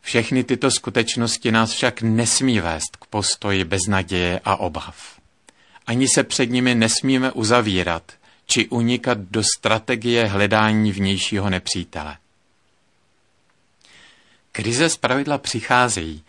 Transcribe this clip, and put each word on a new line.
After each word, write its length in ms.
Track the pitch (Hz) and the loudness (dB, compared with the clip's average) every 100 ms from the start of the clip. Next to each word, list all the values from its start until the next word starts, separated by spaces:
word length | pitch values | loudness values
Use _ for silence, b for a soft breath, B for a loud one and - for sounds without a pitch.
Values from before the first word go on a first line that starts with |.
Všechny 420 | - 120 110 127 | -2 -2 0 0
tyto 280 | 127 127 135 | 0 0 0
skutečnosti 800 | - - 117 113 - 117 - 120 | 0 -2 -2 -2 -2 -2 -2 0
nás 200 | 113 113 | 2 2
však 280 | - 123 - | 0 -2 0
nesmí 580 | 113 113 117 - 131 110 | 0 2 0 0 2 0
vést 380 | 85 80 - - | 0 -4 -8 -12
k 60 | - | -8
postoji 580 | 107 98 - 104 98 | -4 -2 -2 -2 -2
beznaděje 800 | 87 95 92 95 87 92 87 92 101 | 0 -2 0 0 0 0 0 -2 -2
a 100 | 98 | -2
obav. 640 | 90 80 - - - - _ _ _ b b b - | -2 -6 -12 -16 -20 -20 _ _ _ b b b -4
Ani 200 | 120 131 - | 0 2 2
se 80 | |
před 220 | 135 - 123 | 2 0 0
nimi 300 | 123 127 120 | 2 2 4
nesmíme 560 | 113 - 131 131 131 | 2 2 2 2 0
uzavírat 800 | - 107 123 107 92 87 82 - - b b - | 0 2 4 4 0 0 -4 -8 -20 b b -2
či 220 | 120 113 | -2 0
unikat 500 | 120 117 123 131 110 | 0 0 0 0 -2
do 260 | 92 110 104 - | -2 -2 -2 -2
strategie 680 | 123 110 - 120 117 120 110 | 0 0 0 -2 0 2 2
hledání 640 | 98 101 107 107 107 107 | 2 2 4 4 4 2
vnějšího 580 | 95 98 98 - 101 101 | 0 0 0 -2 -2 -2
nepřítele. 680 | 92 - 92 87 80 76 73 _ _ _ _ _ _ _ _ _ _ _ _ _ _ _ _ b b b b b b _ | -2 -4 -6 -6 -10 -10 -14 _ _ _ _ _ _ _ _ _ _ _ _ _ _ _ _ b b b b b b _
Krize 380 | - 107 120 165 | -6 -2 0 0
zpravidla 480 | - 120 131 143 143 | 0 -2 0 -2 -4
přicházejí, 880 | - 113 - 123 123 98 82 78 | -4 -6 2 4 4 0 -6 -10